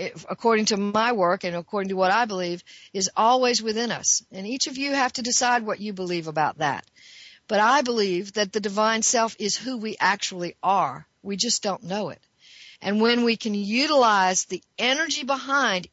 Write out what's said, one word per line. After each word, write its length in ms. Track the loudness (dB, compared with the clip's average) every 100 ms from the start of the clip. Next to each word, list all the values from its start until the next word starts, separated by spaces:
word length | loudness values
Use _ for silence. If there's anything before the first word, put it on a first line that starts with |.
| -10 -10 -12
according 380 | -2 2 2 2
to 120 | 0
my 340 | 0 0 2
work 320 | 2 2 2
and 120 | -2 -6
according 340 | -6 -6 -4
to 60 | 0
what 160 | 2
I 140 | 2 0
believe, 380 | -2 -4 -6 -10 -20 -12
is 180 | -4 -2 2
always 460 | 4 4 4 2
within 300 | -2 -2 -2
us. 320 | -2 0 -2 -2
And 160 | -12 -8
each 200 | -4 -4
of 100 | -4
you 160 | -2
have 200 | 0 0
to 80 | -2
decide 440 | -2 0 2 2 0
what 140 | -6
you 140 | -6
believe 340 | -6 -4 -4 -4
about 300 | 0 0 0
that. 280 | -2 -2 -8 _ -20 -20 -20 -20 -2
But 120 | 2
I 220 | 4 4
believe 520 | 2 0 0 0 -2
that 180 | -2 -2
the 80 | -2
divine 440 | -2 0 2 2
self 320 | 2 2 0 -2
is 160 | -4 -4
who 220 | -6 -6
we 200 | -6 0
actually 560 | 0 0 -4 -6 -8 -4
are. 440 | 0 2 0 -4 -16 _
We 160 | -8 -4
just 260 | -2 -2
don't 200 | -2 -6
know 260 | -6 -6 -6
it. 120 | -10 _ _ -20 -20 -20 -10
And 200 | -2 2
when 220 | 4 4
we 140 | 2 0
can 160 | -2
utilize 920 | -4 -2 0 2 4 6 6 4 2 -2
the 180 | -8 -10 -4
energy 460 | -2 0 -2 -4
behind 640 | -4 -4 -2 0 2 0 -4